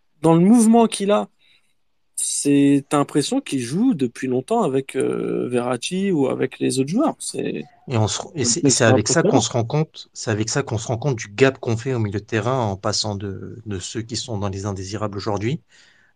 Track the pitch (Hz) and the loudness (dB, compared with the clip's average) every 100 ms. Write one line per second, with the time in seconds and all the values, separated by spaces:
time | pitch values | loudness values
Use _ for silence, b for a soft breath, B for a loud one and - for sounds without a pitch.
0 | _ _ 160 165 185 240 220 226 226 - | _ _ 4 6 6 6 6 6 4 2
1 | 196 208 202 _ _ _ _ _ _ _ | 0 0 -2 _ _ _ _ _ _ _
2 | _ - - - 143 143 139 139 - 147 | _ -8 -6 -2 2 4 6 4 2 0
3 | 139 151 139 269 - 139 117 165 262 175 | 0 0 0 -2 -2 -6 -4 0 0 2
4 | 127 - 131 123 - 233 175 135 131 131 | -2 -4 -4 -2 0 0 2 0 -2 -2
5 | 123 120 117 117 123 123 123 127 - 185 | -2 -2 -2 -2 -2 -2 -2 -4 -4 -2
6 | 196 165 127 123 131 - 131 127 135 208 | 0 0 0 0 -4 -2 -2 0 0 0
7 | 311 - - - 220 151 151 _ - 120 | 0 -2 -10 -6 -6 -8 -12 _ -2 0
8 | 107 - - 156 120 - 139 117 117 127 | 2 0 -8 -4 -2 2 2 4 4 4
9 | - 165 185 135 110 120 117 147 160 - | 4 2 4 4 2 -2 0 -2 -2 -6
10 | - - - 107 110 143 135 117 - 117 | -20 -10 -4 -2 0 -2 -2 -4 -4 -4
11 | 147 117 101 101 135 135 - 113 135 123 | -2 -4 -4 2 2 2 -4 -2 -2 -2
12 | 107 101 - 110 107 131 110 95 107 101 | -2 -4 -4 -2 0 0 0 -2 -2 -2
13 | 110 101 101 98 98 110 107 98 - 117 | -4 -6 -6 -10 -12 -14 -8 -8 -8 -10
14 | 113 107 - 104 101 95 104 98 92 104 | -8 -8 -6 -4 -4 -4 -6 -6 -8 -6
15 | 104 98 110 101 110 160 _ b b b | -6 -6 -4 -4 -2 -6 _ b b b
16 | b | b